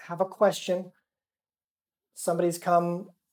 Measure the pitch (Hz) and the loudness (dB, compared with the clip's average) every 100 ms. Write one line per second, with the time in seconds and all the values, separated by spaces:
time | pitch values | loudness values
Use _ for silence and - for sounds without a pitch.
0 | - 170 190 - 208 170 - 185 185 _ | -10 -4 -4 2 2 2 -2 -4 -4 _
1 | _ _ _ _ _ _ _ _ _ _ | _ _ _ _ _ _ _ _ _ _
2 | _ - - 170 175 170 - 175 175 175 | _ -10 -2 0 0 0 2 4 4 -4
3 | - _ _ | -8 _ _